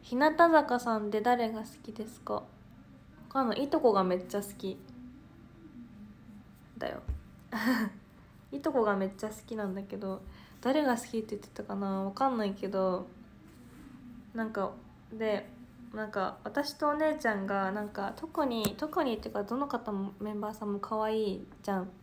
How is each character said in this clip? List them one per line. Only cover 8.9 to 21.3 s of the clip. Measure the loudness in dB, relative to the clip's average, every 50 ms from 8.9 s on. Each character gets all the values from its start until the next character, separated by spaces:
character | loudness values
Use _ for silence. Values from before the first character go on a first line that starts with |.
| 4
め | 2 2
っ | -2 -2
ち | -4 -8
ゃ | -8
好 | -8 -10 -12
き | -8 -6
な | -4 -4
ん | -2 -4
だ | -6 -6
け | -8 -8 -6
ど、 | -4 -6 -6 -6 -8 -14 -16 -18 -20 -20 -20 -4 0
誰 | 2 4 4 4
が | 4 2
好 | 2 0
き | -4 -4 -4
っ | -4
て | -2 -6
言 | -8
っ | -8
て | -10
た | -10 -10 -8
か | -6 -4
な？ | -4 -2 -2 0 0 -2
わ | -2 0
か | 2 2 2
ん | 2 2
な | 0
い | 0 -2
け | -2 -6 -2
ど、 | 0 2 2 2 2 0 -4 -8 -14 -20 -20 -20 -20 -20 -20 -20 -20 -20 -20 -20 -18 -18 -18 -18 -18 -16 -16 -16 -16 -16 -18 -10 -4
な | -4 -4
ん | -2
か、 | 0 -2 -2 -2 -2 -8 -16 -18 -20 -20 -18 -14 -6
で、 | -2 2 2 2 0 0 -6 -16 -18 -18 -20 -18 -18 -18 -12 -8
な | -6 -6
ん | -2
か、 | 0 0 0 0 -2 -6 -10
私 | -2 -2 0 -2 -2 -2
と | 0 2 2
お | 4
姉 | 4 4 2 2 4
ち | 2
ゃ | 2 2
ん | 2 0
が、 | 0 0 2 2 0 0
な | -2 -4
ん | -4
か、 | -4 -4 -4 -4 -4
特 | -6 -10 -6 0 0 2
に、 | 2 2 0 -2 -4 -4 -6
特 | -6 -4 0 0 0
に | 0 0
っ | -2
て | -6 -6
い |
う | -4
か、 | -4 -4
ど | -2 -2
の | -4 -2
方 | -2 -4 -4 -4 -4 -4
も、 | -4 -4 -6 -6 -8
メ | -8 -6 -6
ン | -4
バ | -6 -6 -6
ー |
さ | -6 -4
ん | -4 -4
も | -4
可 | -4 -4 -2 0 0
愛 | 0 2 0 0 0